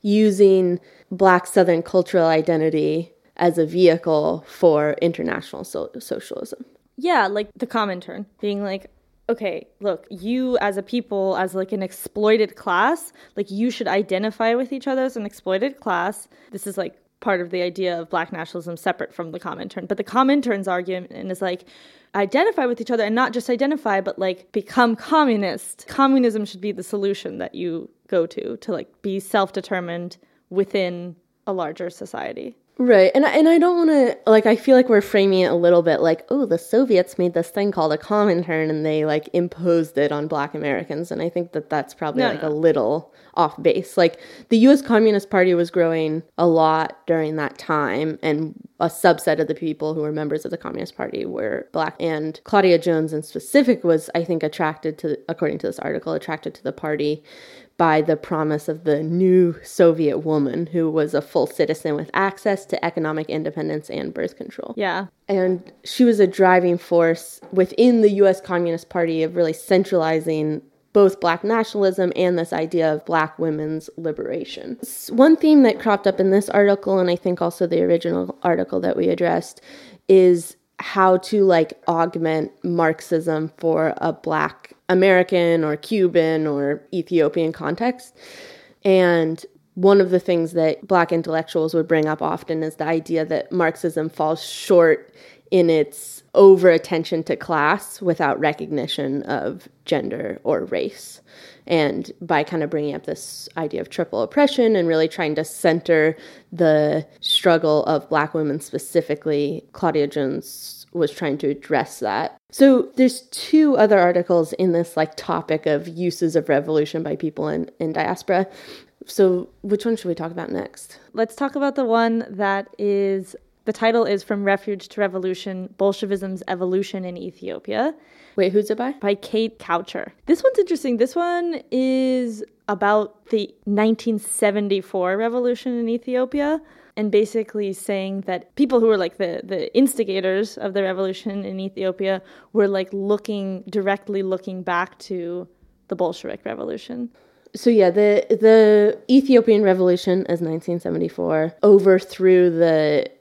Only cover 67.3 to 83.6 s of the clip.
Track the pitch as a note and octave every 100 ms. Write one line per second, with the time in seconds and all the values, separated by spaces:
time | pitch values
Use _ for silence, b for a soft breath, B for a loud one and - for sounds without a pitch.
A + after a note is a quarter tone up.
67.3 | - - F#3 F3+ - B3 A#3 G#3 G3+ G3
68.3 | F#3 - F3 F3 E3 - F#3 E3+ D#3+ D#3+
69.3 | F3 E3 D#3+ - F#3+ G3 F#3 D#3+ D#3+ D#3+
70.3 | D#3 D3+ D3+ - _ _ G#3 G3 G3 F3
71.3 | E3+ G3+ A3+ A3 G#3 G3 F#3 F3+ - F3+
72.3 | F3 E3+ E3+ D#3+ E3+ D#3+ D3+ - E3+ D#3
73.3 | - E3 D3+ D#3 D#3 D#3 - E3 D3+ -
74.3 | D#3+ - - - A#3+ - - - A#3+ C#4
75.3 | D#4+ D#4 D4+ B3+ - A3 G3+ G3+ F#3+ F#3+
76.3 | G3 G3 G3+ G3+ G3 G#3 F#3+ F3+ F3 F#3+
77.3 | F3 E3+ - F3 E3+ F3+ E3+ E3+ E3+ F2+
78.3 | - F#3 E3 - F#2 F#2 - E3+ E3+ E3+
79.3 | E3+ - - B B B B _ F#3+ F#3
80.3 | F3 E3 - _ - - G3 F#3+ F#3 -
81.3 | G#3+ G3 E3+ D#3 - - E3 E3+ E3+ E3
82.3 | D#3+ D#3 _ F3+ E3+ D#3+ D#3+ - E3 E3
83.3 | D#3 D#3+ _